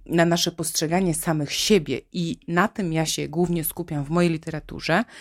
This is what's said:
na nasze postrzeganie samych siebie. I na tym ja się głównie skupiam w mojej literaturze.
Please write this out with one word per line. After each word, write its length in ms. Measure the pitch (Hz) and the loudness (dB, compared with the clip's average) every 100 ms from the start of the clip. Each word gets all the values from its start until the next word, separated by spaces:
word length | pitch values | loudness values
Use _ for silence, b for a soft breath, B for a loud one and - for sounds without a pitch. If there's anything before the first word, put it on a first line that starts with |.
| - | 0
na 200 | 165 170 | 4 4
nasze 260 | 170 170 | 4 0
postrzeganie 600 | 165 160 - 151 180 185 | -2 -4 -2 0 2 2
samych 400 | 160 180 156 139 | 0 0 -2 -2
siebie. 480 | - - 202 143 120 - | -2 2 2 2 -4 -4
I 260 | 180 165 - - | -4 -4 -4 -2
na 200 | 175 214 | 0 0
tym 260 | - 175 | 0 -2
ja 120 | 160 156 | 0 0
się 220 | - 143 | -2 -4
głównie 360 | 156 170 170 | 0 0 0
skupiam 400 | 151 - 170 147 | -4 -8 -6 -4
w 60 | 139 | 0
mojej 220 | 175 175 | 2 2
literaturze. 720 | 160 160 151 - - - 170 247 B | 0 -4 -10 -10 -8 0 0 0 B